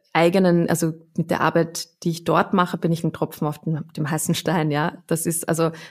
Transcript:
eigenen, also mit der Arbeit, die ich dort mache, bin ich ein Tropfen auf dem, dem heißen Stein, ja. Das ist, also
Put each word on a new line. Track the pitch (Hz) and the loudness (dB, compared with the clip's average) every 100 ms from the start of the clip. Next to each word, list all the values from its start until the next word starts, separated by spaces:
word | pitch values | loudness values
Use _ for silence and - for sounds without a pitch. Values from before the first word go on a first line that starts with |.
| _ | _
eigenen, | 165 170 190 185 170 170 | 2 4 4 4 4 4
also | 165 160 165 - - | 0 0 -4 -8 -6
mit | 160 | -2
der | 175 | 0
Arbeit, | 156 165 165 160 - _ | 2 2 0 -4 -12 _
die | 170 | -6
ich | 165 | -4
dort | 165 160 202 | 0 0 2
mache, | 196 180 180 | 0 0 -2
bin | 175 | -2
ich | 165 | 0
ein | 160 | -2
Tropfen | - 156 - 151 | -4 -6 -4 -6
auf | 147 | -4
dem, | - 151 160 - | -6 -6 -6 -6
dem | 147 | -4
heißen | 160 - | -2 -2
Stein, | 165 - 165 156 | -2 0 0 0
ja. | 147 160 - - | 0 -2 -6 -4
Das | 165 175 | -2 -2
ist, | 165 - | -4 -2
also | 165 165 160 - | 0 0 -2 -12